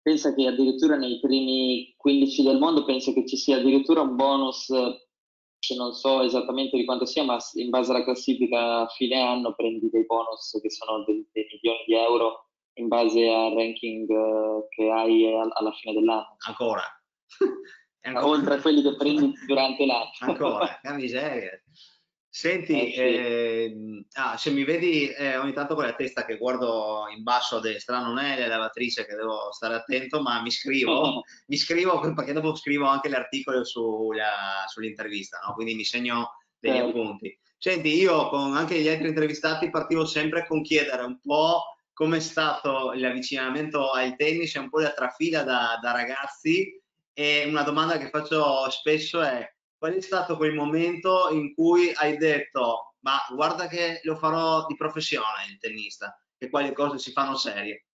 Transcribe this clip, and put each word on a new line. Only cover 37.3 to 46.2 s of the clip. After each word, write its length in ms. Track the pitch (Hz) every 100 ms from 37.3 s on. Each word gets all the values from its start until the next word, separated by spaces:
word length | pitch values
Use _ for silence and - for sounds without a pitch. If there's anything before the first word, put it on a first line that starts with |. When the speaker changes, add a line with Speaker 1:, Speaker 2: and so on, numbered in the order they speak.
| - _ _
Speaker 2:
Senti, 380 | - 180 156
io 340 | 156 190 160 135
con 260 | 143 139
anche 260 | 139 160 170
gli 80 | 156
altri 200 | 160 160
intervistati 600 | 156 151 151 160 156 170
partivo 340 | 160 156 165
sempre 420 | 156 156 156 165 165
con 160 | 160
chiedere 400 | 151 156 143 127
un 140 | 123 127
po' 420 | 143 147 160 170 160 - _
com'è 260 | - 156 165
stato 720 | 156 - 156 139 143 135 131
l'avvicinamento 1000 | 131 127 127 127 139 131 139 151 147 135
al 220 | 131 131 127
tennis 380 | 151 165 165
e 40 | 147
un 100 | 131
po' 120 | 151
la 120 | 151
trafila 500 | - 127 - 165 156
da, 360 | 135 123 117 113
da 120 | 120
ragazzi, 840 | 120 120 135